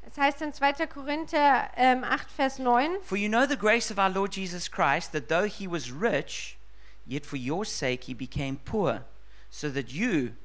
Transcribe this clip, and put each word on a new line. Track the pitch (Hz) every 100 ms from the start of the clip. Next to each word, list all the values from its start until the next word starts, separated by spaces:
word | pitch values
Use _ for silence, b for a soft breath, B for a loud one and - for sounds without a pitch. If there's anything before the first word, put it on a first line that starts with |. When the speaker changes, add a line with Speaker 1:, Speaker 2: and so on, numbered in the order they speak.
| -
Speaker 1:
Es | -
heißt | 285 294
in | 302
zweiter | 285 277 285 320
Korinther, | 285 269 294 330 320 285 262 - -
ähm, | 262 254
acht, | 240 285 -
Vers | - 269 262
neun, | 262 240 294 370
Speaker 2:
"For | 381 196
you | 208
know | 226 262
the | 220
grace | 208 233 -
of | 202
our | 190
Lord | 190 196 -
Jesus | 190 175 -
Christ, | - 160 143 -
that | 156 127
though | 160 208
he | - 190
was | 170 120
rich, | 131 226 156 - - - - - b b b -
yet | 131 -
for | 143
your | 123 165 214
sake | - 135 127 -
he |
became | 120 127 - 139 135 -
poor, | 220 170 113 - - b b b
so | - 151
that | 135 120
you, | 131 240 175 123 117